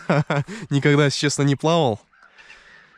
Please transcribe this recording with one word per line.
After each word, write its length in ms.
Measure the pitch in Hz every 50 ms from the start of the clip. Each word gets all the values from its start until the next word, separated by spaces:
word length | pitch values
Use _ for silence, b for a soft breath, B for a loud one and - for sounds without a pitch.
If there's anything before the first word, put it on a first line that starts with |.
| -
<laughs> 600 | - 165 143 151 - 160 143 139 - 190 226 202 -
Никогда, 360 | 143 139 131 151 143 143 147
если 140 | 143 127 -
честно, 240 | - 147 - - 143
не 120 | 139 139
плавал. 440 | 131 - 156 165 170 160 127 107 101 - _ _ _ - B B B B B B B B B B B B B B